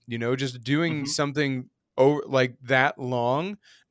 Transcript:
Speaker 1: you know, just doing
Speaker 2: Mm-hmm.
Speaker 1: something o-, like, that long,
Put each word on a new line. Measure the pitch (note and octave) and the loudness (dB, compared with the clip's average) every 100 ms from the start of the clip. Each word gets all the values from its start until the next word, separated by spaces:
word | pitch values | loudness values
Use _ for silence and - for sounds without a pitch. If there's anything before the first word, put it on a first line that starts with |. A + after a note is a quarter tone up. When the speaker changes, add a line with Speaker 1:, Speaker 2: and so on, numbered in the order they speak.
| - | -10
Speaker 1:
you | A#2 | -4
know, | A#2 C3 | -2 -2
just | C3+ B2 | -4 -6
doing | A2+ D3 E3+ | -2 0 0
Speaker 2:
Mm-hmm. | D#3 C#3+ | -2 -4
Speaker 1:
something | - C#3+ C#3 C#3+ C3 B2+ _ _ - | -2 -2 -2 -2 -4 -8 _ _ 4
o-, | C3+ D3 - | 4 4 0
like, | C3 B2+ A#2+ | 0 0 -2
that | B2 C3 C#3 - | 0 2 2 0
long, | B2+ B2 A#2+ C3+ F#3 G#3 _ - _ | -4 0 0 0 -2 -8 _ -20 _